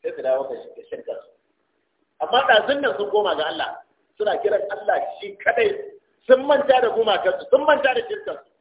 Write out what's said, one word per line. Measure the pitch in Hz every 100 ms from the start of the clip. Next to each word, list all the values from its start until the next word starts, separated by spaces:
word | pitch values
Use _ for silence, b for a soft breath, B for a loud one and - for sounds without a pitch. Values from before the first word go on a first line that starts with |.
Sai | 160 156
su |
dawo | 127 131 135
ga | 117 120 - -
shirkar | 113 - 113
su. | - _ _ _ _ _ _ _ _ _
Amma | 147 240 262
ɗazun | 220 220 277
nan | 285 269
sun | 202
koma | 208 202 151
ga | 156
Allah, | 110 123 - - _ _ _
suna | 208 185
kiran | 202 - -
Allah | 196 - 180 - -
shi | 202 -
kadai, | - - 202 - - - _ _ -
sun | 262 277
manta | 285 - 254
da | 240
gumakansu, | 220 220 190 185 180 -
sun | 269 294
manta | 294 269
da | 247
shirkar | - 208 - 160
su. | - _